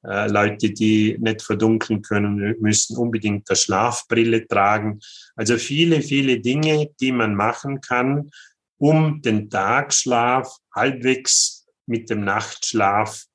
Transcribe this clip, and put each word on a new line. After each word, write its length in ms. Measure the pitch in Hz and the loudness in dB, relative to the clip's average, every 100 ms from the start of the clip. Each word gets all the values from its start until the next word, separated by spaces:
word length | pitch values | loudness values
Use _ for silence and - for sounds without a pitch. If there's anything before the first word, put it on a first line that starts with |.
| - | -6
Äh, 240 | 101 104 | -4 0
Leute, 400 | 104 104 104 107 | 2 0 0 -2
die 460 | 104 110 107 107 110 | 2 2 4 2 0
nicht 240 | 110 110 | -2 -2
verdunkeln 600 | - 104 110 110 - 104 | -4 0 2 2 0 -6
können, 340 | - 104 104 101 | -2 -2 0 -2
mü-, 200 | 101 117 | -2 0
müssen 360 | 107 104 - 120 | 0 0 -2 -2
unbedingt 540 | 120 113 107 101 - | -2 -2 -2 -4 -2
eine 60 | - | -2
Schlafbrille 880 | - 95 120 117 - 113 113 113 110 | 0 2 0 -2 -2 2 2 2 0
tragen. 540 | 104 101 107 107 104 - - - | 2 2 2 -2 -8 -16 -20 -20
Also 220 | - 110 120 | -6 -2 -2
viele, 460 | - 143 170 156 | -2 0 2 2
viele 380 | - 139 135 120 | 2 0 2 0
Dinge, 500 | 120 139 156 151 151 _ | 0 0 2 0 -2 _
die 100 | 131 | -2
man 240 | 123 110 | 0 0
machen 460 | 101 107 120 143 139 | 0 -2 -2 -8 -8
kann, 500 | - 123 127 143 143 - - _ _ _ | -4 -2 0 -2 -6 -16 -20 _ _ _
um 460 | 143 156 156 151 | 2 4 2 0
den 280 | 123 107 104 | -2 -2 -2
Tagschlaf 1040 | 98 98 127 135 - 135 120 120 127 131 - _ | -2 0 0 0 -2 0 2 2 0 -2 -16 _
halbwegs 920 | - 139 131 123 127 - - - - _ _ - | -2 -2 0 0 0 0 0 0 -4 _ _ -6
mit 220 | 117 110 | -6 -4
dem 140 | 107 | -4
Nachtschlaf 1000 | 101 104 - - - 113 98 101 110 - - | -2 -2 -4 -10 -4 0 2 2 -2 -8 -20